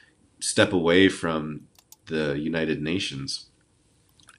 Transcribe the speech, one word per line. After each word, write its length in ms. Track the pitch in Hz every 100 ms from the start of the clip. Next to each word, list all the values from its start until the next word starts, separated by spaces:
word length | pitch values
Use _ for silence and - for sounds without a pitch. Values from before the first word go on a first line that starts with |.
| _ _ _ _
step 320 | - - 104
away 380 | 92 82 90 95
from 580 | 92 87 78 78 73 - _ _ - -
the 320 | 80 76 71
United 440 | 78 82 78 71
Nations. 640 | 78 90 - 69 67 - - _ _ _ _ _ _ _ -